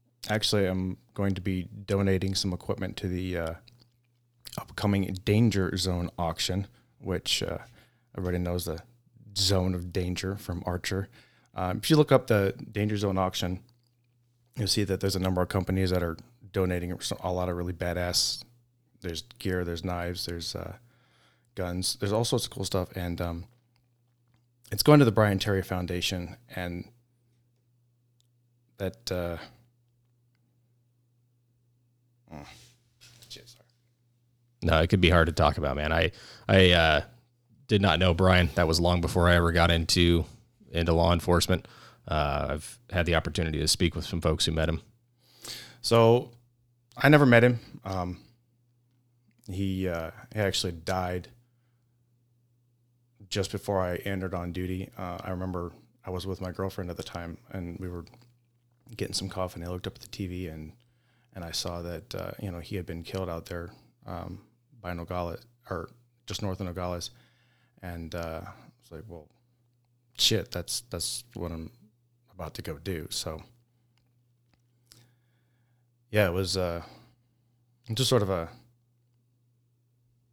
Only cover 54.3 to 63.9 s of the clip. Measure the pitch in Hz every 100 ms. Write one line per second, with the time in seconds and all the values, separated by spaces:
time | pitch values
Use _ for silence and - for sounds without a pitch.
54.3 | 90 87 85 90 92 98 - 90 87 -
55.3 | 92 92 90 87 - _ _ - 92 95
56.3 | 90 92 85 95 - 90 85 90 87 85
57.3 | - - 95 87 87 90 87 82 - _
58.3 | _ _ _ _ _ - 110 104 - 95
59.3 | 92 92 - 87 90 92 - - - 95
60.3 | 90 90 78 78 - _ _ _ _ _
61.3 | 95 85 - 90 87 85 85 - 95 90
62.3 | - 101 87 85 101 85 85 85 95 90
63.3 | 85 - 87 87 - _